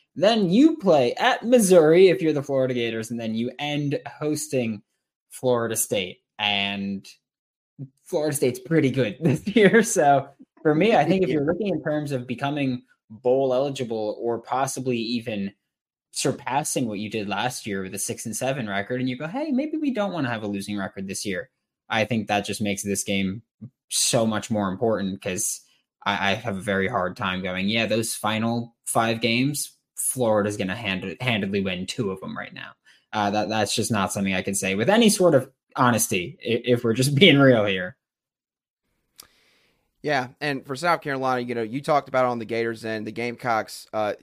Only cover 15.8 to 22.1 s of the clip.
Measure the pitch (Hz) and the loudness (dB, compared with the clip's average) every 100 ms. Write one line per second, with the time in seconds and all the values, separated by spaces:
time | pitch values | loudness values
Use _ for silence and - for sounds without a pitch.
15.8 | _ _ _ - 135 131 - 135 151 156 | _ _ _ -4 -4 -4 -4 -4 -4 -4
16.8 | 120 101 107 110 101 98 123 - 113 98 | -4 -6 -6 -6 -4 -4 -4 -6 -8 -6
17.8 | 95 95 - 113 117 107 127 139 110 98 | -6 -8 -8 -8 -8 -4 -4 -4 -4 -4
18.8 | 101 127 127 127 156 247 311 254 311 311 | -4 -4 -4 -4 -6 -6 -2 -2 -2 -2
19.8 | 294 226 202 175 127 113 107 101 98 104 | -2 -2 -2 -2 -4 -4 -4 -6 -6 -6
20.8 | 95 - 95 92 107 90 - _ _ _ | -6 -8 -8 -8 -6 -6 -8 _ _ _
21.8 | - 113 104 | -4 -2 0